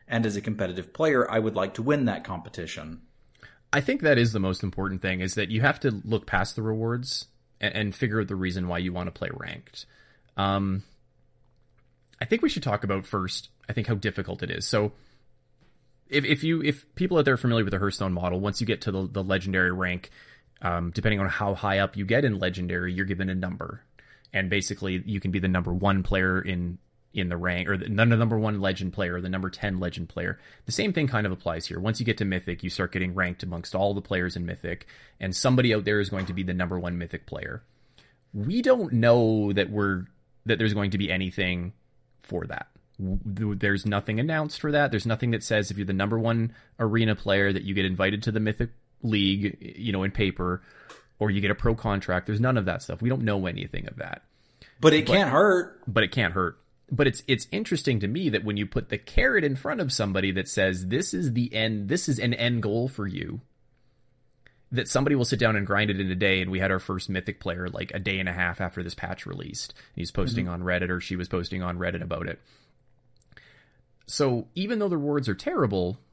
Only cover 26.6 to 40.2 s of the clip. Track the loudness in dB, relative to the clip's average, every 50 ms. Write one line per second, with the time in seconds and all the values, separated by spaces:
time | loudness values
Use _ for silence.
26.6 | -4 -4 -6 -8 _ _ _ _ _ _ -4 -4 -2 -2 -2 -2 -2 -2 -2 0
27.6 | 0 0 -2 -2 -2 0 2 4 6 6 6 6 4 2 2 0 0 0 0 0
28.6 | 0 0 0 -2 -4 -4 -4 -2 -2 -2 -2 -4 -4 -4 -4 -4 -4 -6 -6 -4
29.6 | -4 -4 -2 -2 -2 -4 -4 -6 -8 -8 -6 -6 -4 -4 -6 -8 -12 -20 -20 -14
30.6 | -8 -4 -2 0 0 0 2 2 0 2 2 0 0 0 -2 -4 -4 -4 -4 -4
31.6 | -6 -8 -6 -4 -2 -2 -2 0 0 0 0 0 0 0 0 -2 -2 -4 -6 -4
32.6 | -6 -4 -2 -2 -2 -2 -2 -2 -2 -2 0 0 -2 -2 -2 -6 -8 -8 -8 -8
33.6 | -6 -4 -2 0 0 0 0 -2 -4 -2 -2 0 0 -2 -2 -4 -6 -6 -6 -6
34.6 | -8 -8 -8 -8 -10 -16 -20 -20 -20 -20 _ -8 -6 -4 0 2 4 4 6 6
35.6 | 6 6 4 4 2 2 2 2 2 0 -2 -4 -4 -4 -4 -4 -2 -2 0 0
36.6 | -2 -2 -2 -4 -4 -4 -4 -4 -6 -6 -8 -10 -10 -12 -12 -10 -10 -10 -10 -12
37.6 | -14 _ _ _ _ _ _ -20 -20 _ _ _ _ _ -8 -6 -4 -2 0 2
38.6 | 4 6 4 4 4 2 4 6 8 8 8 8 8 6 4 4 2 2 4 2
39.6 | 2 2 2 2 2 2 2 0 -2 -6 _ _